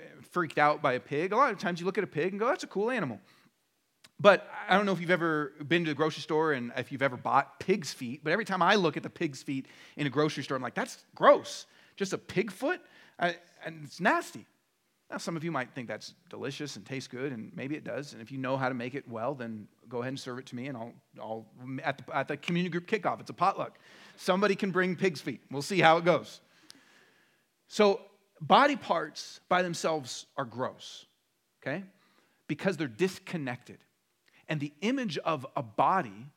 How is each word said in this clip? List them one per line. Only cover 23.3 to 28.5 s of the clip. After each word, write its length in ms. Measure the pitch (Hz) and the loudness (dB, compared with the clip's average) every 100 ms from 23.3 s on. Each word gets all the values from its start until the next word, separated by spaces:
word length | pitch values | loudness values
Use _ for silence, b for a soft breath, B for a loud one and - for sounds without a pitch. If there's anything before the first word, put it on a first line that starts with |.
a 40 | |
potluck. 440 | 127 185 180 131 - B B B B | 0 0 0 -4 -10 B B B B
Somebody 360 | - 185 202 | 2 4 4
can 160 | 196 202 | 2 0
bring 260 | 175 185 175 | 2 2 2
pig's 260 | 190 139 | 0 -2
feet. 180 | 156 113 - | -8 -10 -8
We'll 120 | 131 | -8
see 180 | 139 190 | -2 6
how 160 | 160 165 | 6 8
it 80 | |
goes. 380 | 170 147 107 - _ b b b b b b b b b b _ _ | 6 2 0 -18 _ b b b b b b b b b b _ _
So 340 | - 208 196 - _ _ - | 4 4 4 -2 _ _ -6
body 360 | 147 | 6